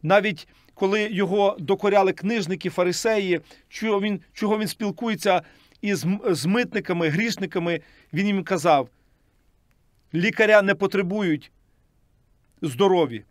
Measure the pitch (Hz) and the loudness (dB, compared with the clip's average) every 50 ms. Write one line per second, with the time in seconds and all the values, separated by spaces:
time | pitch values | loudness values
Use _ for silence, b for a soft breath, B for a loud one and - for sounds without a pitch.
0 | - 156 190 208 190 220 190 - - b b b b b b - 202 190 196 214 | 0 4 2 4 4 2 -4 -6 -12 b b b b b b -2 0 0 2 0
1 | 208 - 226 180 202 180 185 208 202 196 - - 147 135 196 190 - 208 196 208 | 0 -2 -2 -2 -2 0 2 2 2 2 0 -2 -2 -2 -2 0 2 2 4 4
2 | 190 190 180 - - 196 233 226 190 151 190 - - 185 170 - 180 180 180 - | 4 4 0 -2 -4 -4 -2 -2 -2 -4 -6 -6 -6 -8 -2 -2 -2 0 -2 -2
3 | - 233 220 214 202 185 175 160 160 b b b b b - - 214 220 208 196 | 0 0 0 0 0 0 -2 -2 -4 b b b b b -14 -6 -2 -2 0 0
4 | 196 214 208 185 b b b - - 208 220 214 220 185 - _ 220 202 - - | 0 -2 -4 -4 b b b -4 -2 0 0 0 -2 -6 -6 _ -6 -6 -6 -4
5 | 240 233 220 - - 214 185 175 b b b b b b b b - 202 202 165 | -4 -4 -4 -2 0 2 2 2 b b b b b b b b -4 -4 -4 -2
6 | 120 165 190 208 - 240 180 143 117 165 196 240 247 - - 214 196 - 185 170 | -2 -2 -4 -2 0 -2 -2 0 0 0 0 0 0 -2 -4 -8 -4 -4 -4 -2
7 | 170 160 147 170 226 233 214 - 196 170 - 185 170 170 170 160 b b b b | 0 0 0 0 -2 -2 -4 -6 -8 -6 -4 -4 -2 -2 -4 -4 b b b b
8 | b b b 151 196 208 202 196 175 - 196 175 139 175 156 139 131 117 _ _ | b b b -2 -2 0 0 -2 -2 -2 -4 0 2 4 4 4 2 -2 _ _
9 | _ _ _ _ _ _ _ _ _ _ _ _ _ _ _ _ _ _ _ _ | _ _ _ _ _ _ _ _ _ _ _ _ _ _ _ _ _ _ _ _
10 | _ _ - 160 175 220 - - 220 214 214 208 196 196 196 - 196 190 - 196 | _ _ -4 -2 -2 -2 0 2 4 6 6 6 6 6 0 0 0 -2 0 0
11 | 196 175 190 214 208 175 156 147 - - _ _ _ _ _ _ _ _ _ _ | -2 -2 -2 -2 0 0 -2 -2 -4 -14 _ _ _ _ _ _ _ _ _ _
12 | _ _ _ _ _ _ _ _ _ _ _ _ - 156 123 120 196 196 185 180 | _ _ _ _ _ _ _ _ _ _ _ _ -8 -8 0 2 4 4 4 4
13 | 165 131 117 113 117 _ | 2 0 -2 -10 -14 _